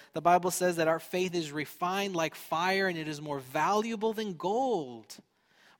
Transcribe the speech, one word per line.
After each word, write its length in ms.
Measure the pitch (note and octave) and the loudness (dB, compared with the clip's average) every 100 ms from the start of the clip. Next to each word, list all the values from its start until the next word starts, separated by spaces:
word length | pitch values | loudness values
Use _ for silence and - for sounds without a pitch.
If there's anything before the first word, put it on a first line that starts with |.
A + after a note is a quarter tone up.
| - | -10
The 80 | D#3+ | 2
Bible 300 | E3 F3+ F3+ | 6 6 4
says 240 | - F3+ E3 | 2 0 4
that 120 | D#3+ | 2
our 120 | D#3+ | 2
faith 340 | - F3+ F#3 | -2 -2 0
is 180 | F3 D3+ | -2 -4
refined 640 | D3+ C#3 - F3 G3 G3+ F3 | -6 -8 -4 -2 -2 -2 0
like 200 | D#3 - | -2 -4
fire 520 | - D#3+ F#3 G3 F#3+ | -4 0 2 2 2
and 120 | E3+ | 0
it 80 | D#3 | -4
is 120 | D3 | -6
more 200 | D3+ C#3 | -6 -6
valuable 760 | B2+ D3+ E3 G#3 A3+ A3+ A3 | -4 0 2 2 0 -2 -2
than 200 | A3 G#3 | -2 -4
gold. 840 | D#3 F3 A3+ C4+ G3 C3 A2+ G#2+ - _ _ _ _ - | -4 -2 0 0 0 -4 -10 -16 -20 _ _ _ _ -20